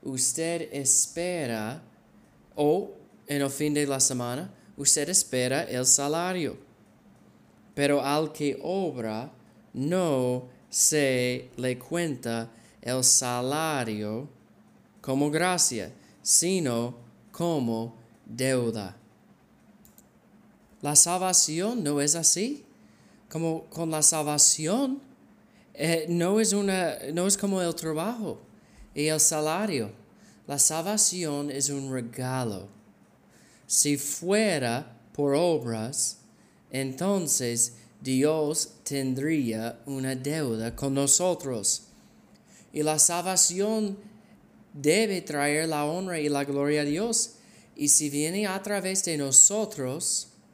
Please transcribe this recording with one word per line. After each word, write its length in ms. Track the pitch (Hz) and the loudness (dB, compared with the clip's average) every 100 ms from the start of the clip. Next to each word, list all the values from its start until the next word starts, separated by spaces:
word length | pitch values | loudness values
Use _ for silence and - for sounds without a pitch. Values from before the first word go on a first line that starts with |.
Usted 640 | - 131 - - 165 170 160 | -8 -2 -2 0 -2 -4 -6
espera, 1080 | 143 135 - - - 175 175 135 113 107 143 - _ _ - _ _ _ | -4 2 2 2 -2 -4 -2 -2 -4 -4 -8 -14 _ _ -20 _ _ _
o 360 | - 147 170 - - - - - | 0 2 2 0 -12 -20 -20 -6
en 140 | 143 | -2
el 100 | 139 | -2
fin 220 | 135 151 | 0 0
de 140 | 147 143 | 0 0
la 120 | 135 | 2
semana, 540 | - 127 120 127 190 - - - | 0 0 -4 -6 -8 -14 -20 -2
usted 320 | 139 - 143 | 2 2 2
espera 540 | 185 - 127 127 135 | 0 0 0 0 0
el 240 | - 123 127 | -2 -2 2
salario. 720 | - 143 156 180 185 143 - - - - - - - - - - - - | 2 2 -2 -2 -2 -4 -6 -16 -20 -20 -20 -20 -20 -20 -20 -20 -20 -14
Pero 280 | - 143 143 | -2 2 2
al 280 | 135 147 156 | 2 0 -2
que 280 | 156 147 - | -2 -4 -4
obra, 680 | 160 190 185 131 110 107 139 - - - - | -4 -4 -4 -4 -6 -6 -8 -14 -20 -20 -14
no 760 | - 139 185 175 135 127 123 123 - - | -6 -2 0 2 2 2 -2 -6 -20 -8
se 840 | - - 151 139 127 123 123 - - | 2 2 4 2 2 0 -2 -8 -4
le 200 | 127 127 | -4 -4
cuenta 720 | - 170 170 127 120 117 117 - - - | -4 -4 -2 -4 -4 -4 -6 -12 -20 -12
el 240 | 120 127 | -4 2
salario 1200 | 123 - 127 123 127 147 160 147 117 107 107 110 139 - _ _ - - _ - | 4 4 2 -2 -2 -2 -2 -2 -2 -4 -4 -6 -8 -16 _ _ -20 -20 _ -16
como 280 | - 135 147 | -4 0 0
gracia, 600 | 151 180 180 - 117 82 - - - | 0 0 2 0 0 -8 -12 -20 -12
sino 720 | - - 165 190 147 117 120 - - - - | 2 2 4 0 0 0 -2 -6 -20 -20 -20
como 640 | - 170 160 120 113 117 - - - | -6 -2 0 0 -2 -4 -12 -20 -20
deuda. 720 | - 113 131 131 117 110 95 - - _ _ _ _ _ _ - - - - _ _ - - _ _ _ | -16 -4 0 2 0 -2 -8 -12 -20 _ _ _ _ _ _ -20 -20 -20 -20 _ _ -20 -20 _ _ _
La 160 | 143 147 | 2 6
salvación 880 | - 180 185 180 - 156 196 240 | 6 4 2 2 2 0 -2 0
no 160 | 151 143 | 0 2
es 140 | 143 | 2
así. 500 | 165 160 - 226 294 - - - - - - _ | 2 2 2 -2 -4 -12 -20 -20 -20 -20 -20 _
Como 360 | 160 165 160 | -4 -2 -4
con 260 | - - 165 | -8 -6 -4
la 100 | 156 | 2
salvación, 1000 | 151 160 147 147 - - 156 220 277 277 - - - - _ - - | 2 2 0 4 4 4 0 2 0 -2 -8 -20 -20 -20 _ -20 -20
eh, 320 | - 151 165 156 | -4 0 0 2
no 320 | 170 170 208 | 2 4 4
es 140 | 214 | 4
una, 420 | 202 202 190 170 123 - | 2 2 2 0 -2 -6
no 140 | 160 185 | -2 0
es 100 | 196 | 2
como 240 | 202 190 | 2 0
el 140 | 175 | 0
trabajo 680 | 165 165 156 180 240 196 110 - - _ - - | -2 -4 -4 -4 -4 -8 -8 -14 -20 _ -20 -14
y 140 | - 151 | -2 0
el 120 | 156 | 4
salario. 720 | - 156 151 165 214 151 104 - - - - - - | 2 2 0 0 0 -2 -4 -8 -20 -20 -20 -20 -10
La 120 | 139 | 2
salvación 920 | - 156 170 214 - 180 165 143 143 | 2 2 -2 2 2 0 -4 -2 -4
es 180 | 139 139 | -4 -4
un 240 | 139 135 | -4 -4
regalo. 760 | 131 117 123 127 131 120 98 98 - - - _ _ _ - - - - | -6 -6 -6 -4 -2 -4 -6 -12 -20 -20 -20 _ _ _ -20 -20 -20 -2
Si 320 | - 147 143 | 0 2 2
fuera 1000 | - - 170 208 220 160 123 117 156 - - | -2 -6 0 2 4 2 0 -2 -4 -18 -16
por 220 | - 143 | -2 2
obras, 840 | 139 175 156 123 113 110 143 - - - - - _ _ | 4 4 2 0 -4 -4 -2 -4 -4 -18 -20 -20 _ _
entonces 1040 | 131 135 131 185 202 160 - 123 117 - - - - | -4 -4 -2 0 0 2 0 0 0 -2 -2 -20 -12
Dios 680 | 131 131 143 160 147 156 - - | 0 2 4 2 0 -2 -4 -8
tendría 1000 | - 139 135 131 147 160 120 110 113 - - | -6 -4 -2 -2 0 0 0 -2 -6 -8 -8
una 300 | 135 131 131 | -6 -4 -4
deuda 580 | 131 156 139 113 113 | -4 -2 -2 -2 -4
con 200 | - 139 | -4 -2
nosotros. 880 | 135 139 - 180 175 139 120 95 - - - - - - - _ - - | 0 2 2 2 -2 -4 -4 -2 -4 -6 -20 -20 -20 -20 -20 _ -20 -12
Y 100 | - | -4
la 160 | 151 156 | -2 4
salvación 960 | - 175 180 185 - 180 208 220 208 196 - - - - - - - | 2 2 -2 2 2 2 0 0 -2 -6 -14 -20 -20 -20 -20 -20 -20
debe 480 | 143 139 180 220 190 | -2 2 2 2 -2
traer 480 | - 147 143 147 165 | -4 0 2 2 0
la 160 | 151 | -2
honra 340 | 147 170 190 170 | -2 -2 -4 -2
y 100 | 147 | 0
la 140 | 143 | 0
gloria 380 | 143 139 143 151 | 0 0 0 0
a 40 | |
Dios. 500 | 147 151 226 226 - - - - - - | 0 -2 -2 -2 -2 -6 -20 -20 -20 -4
Y 100 | 147 | 2
si 220 | - 151 | 4 2
viene 340 | 143 151 190 208 | -2 -2 -2 -2
a 120 | 190 | -4
través 440 | 196 202 190 190 | -4 -4 -2 -2
de 120 | - 156 | -2 -2
nosotros 1120 | 139 131 - 208 214 180 127 131 - - - - - | 4 8 8 6 -4 -4 -6 -4 -2 -4 -6 -18 -20